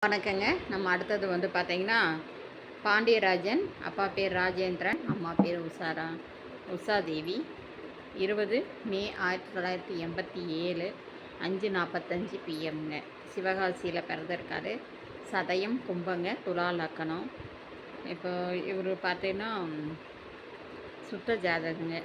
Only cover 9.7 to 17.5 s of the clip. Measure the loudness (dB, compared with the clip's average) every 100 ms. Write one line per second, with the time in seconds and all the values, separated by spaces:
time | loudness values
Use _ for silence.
9.7 | -2 -2 -4 -2 -4 -4 -4 -4 -2 0
10.7 | 0 -2 -6 -14 -14 -14 -4 -2 0 2
11.7 | 2 2 0 -2 -2 -2 -6 -4 -2 -2
12.7 | -2 -4 -6 -8 -14 -10 -2 0 4 2
13.7 | 2 -2 -2 -2 -4 -2 -4 -2 -4 -4
14.7 | -6 -8 -14 -14 -12 -2 -2 2 2 2
15.7 | 0 0 -2 0 0 0 -2 0 2 2
16.7 | 2 -2 -2 -4 -2 -4 -8 -12